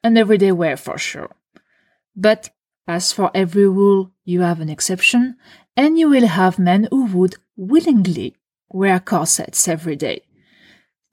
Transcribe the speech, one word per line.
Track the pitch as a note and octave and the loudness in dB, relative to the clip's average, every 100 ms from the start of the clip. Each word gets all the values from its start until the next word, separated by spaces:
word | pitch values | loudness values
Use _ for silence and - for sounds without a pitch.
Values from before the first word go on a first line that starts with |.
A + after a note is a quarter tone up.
an | A#3 A3+ | 2 4
everyday | G#3 G#3 G3 | 4 4 2
wear | F3 D#3+ C3 | 2 -2 -4
for | - - | -10 -10
sure. | - - - _ _ _ _ _ _ _ _ G3 | -10 -12 -16 _ _ _ _ _ _ _ _ -2
But | G#3+ A3 - _ _ _ - | 0 0 -4 _ _ _ -8
as | E3+ - | -6 -4
for | - F#3+ | -4 -2
every | F#3+ F3+ G3+ G3+ | -2 0 2 2
rule, | F#3+ G3+ G3 F#3 _ F#3 | 4 2 2 -2 _ -6
you | F3+ | -2
have | F3 E3 | -2 -2
an | D#3 | -6
exception, | D3+ - F#3 - A#3+ B3+ A#3+ _ - _ - | -8 -6 -2 0 0 0 -6 _ -20 _ 0
and | D4+ E4 | 2 2
you | D#4 | 4
will | C4+ A#3 | 4 4
have | E3 F#3 F3+ | 2 0 2
men | F3+ G3 A3+ | 2 2 0
who | C4+ A#3 | -2 0
would | F3+ F#3 - _ - | 0 0 -2 _ -14
willingly | F#3+ D#4 E4 A#3 F3+ D#3 G#2 - _ _ _ | 0 2 4 2 2 -2 -8 -12 _ _ _
wear | F#3+ G3 F#3 | -4 0 0
corsets | - A#3 D#4+ - - - - | -2 -4 -2 -4 -4 -4 -4
every | D#3+ E3+ D3 | -4 -6 -6
day. | - - - _ _ _ _ _ _ _ _ | -6 -8 -14 _ _ _ _ _ _ _ _